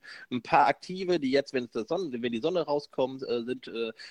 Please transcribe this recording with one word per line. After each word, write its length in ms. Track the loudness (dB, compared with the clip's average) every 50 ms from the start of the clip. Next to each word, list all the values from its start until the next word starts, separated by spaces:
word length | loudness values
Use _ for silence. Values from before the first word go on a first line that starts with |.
| -18 -20 -18 -18 -8 -6
ein 140 | -6 -6 2
paar 240 | 4 6 6 6
Aktive, 520 | 6 4 0 -4 -8 -6 -4 0 0 2 2
die 120 | 2 2
jetzt, 200 | 2 2 2 0
wenn 160 | -2 -4 -4 -2
das 160 | -4 -4 -4
Sonne-, 340 | -2 -2 -4 -2 -4 -4 -4
wenn 100 | -4 -2
die 100 | -2 -2
Sonne 200 | 0 0 0 0
rauskommt, 640 | 0 0 0 -2 -2 -2 -2 0 0 0 -2 -4 -4
äh, 180 | -4 -2 -2
sind, 260 | -2 -4 -6 -8 -8 -8
äh, 220 | -6 -4 -4 -6 -6 -10 -16 -20